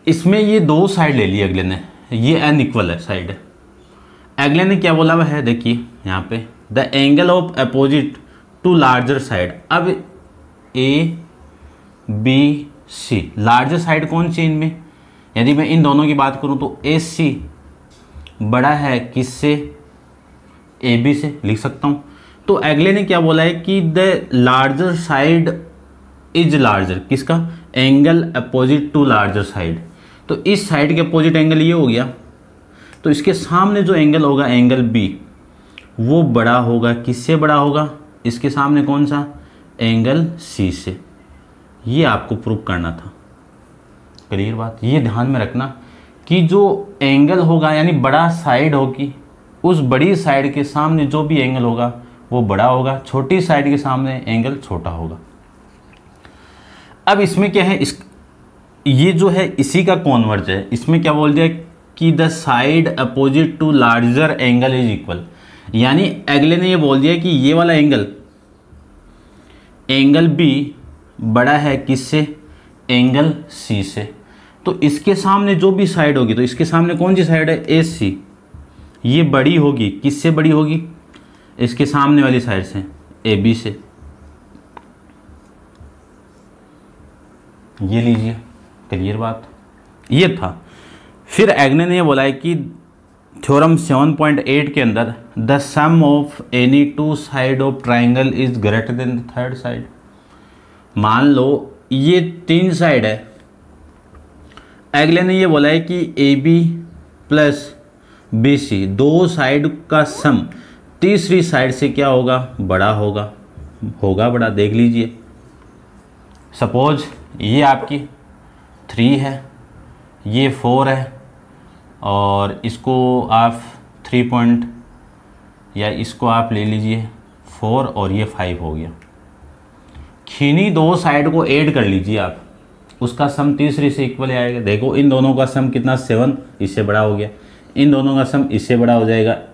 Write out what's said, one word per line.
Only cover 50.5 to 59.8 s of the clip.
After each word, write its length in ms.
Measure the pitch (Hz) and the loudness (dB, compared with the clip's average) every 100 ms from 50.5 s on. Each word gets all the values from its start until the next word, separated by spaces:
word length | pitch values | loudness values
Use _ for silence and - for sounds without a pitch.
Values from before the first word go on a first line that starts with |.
के 100 | 143 | -2
सामने 420 | 139 147 156 160 139 | -4 -2 0 0 0
जो 180 | 151 | -2
भी 160 | 147 160 | 0 0
एंगल 240 | 127 131 | 0 0
होगा 300 | 120 117 120 120 - - - | -2 -2 -4 -6 -16 -20 -6
वो 100 | 123 | -2
बड़ा 220 | 107 98 123 | 0 2 2
होगा, 340 | 127 131 135 | 2 -2 -6
छोटी 420 | - 135 135 185 | -6 -6 0 0
साइड 240 | 175 147 139 | 0 0 0
के 120 | 143 | -2
सामने 460 | 139 131 135 131 113 | -2 -4 -4 -6 -4
एंगल 300 | 113 127 143 | -2 -2 -6
छोटा 320 | - 90 82 | -8 -8 -8
होगा। 300 | 82 80 82 - - - - _ - - - _ - - - - - - - - - - | -8 -10 -12 -18 -20 -20 -20 _ -20 -20 -20 _ -20 -20 -20 -20 -20 -20 -20 -20 -8 -2
अब 120 | 202 | 0
इसमें 320 | 175 175 202 | 0 0 0
क्या 120 | 202 | 2
है, 140 | 185 196 | 0 0
इस, 260 | 135 - - - - _ - _ _ _ 143 | -4 -6 -18 -20 -20 _ -20 _ _ _ 0
ये 280 | 131 175 | 2 4
जो 160 | 165 196 | 4 2
है 200 | 180 180 | 2 0
इसी 360 | - 135 180 | -2 0 0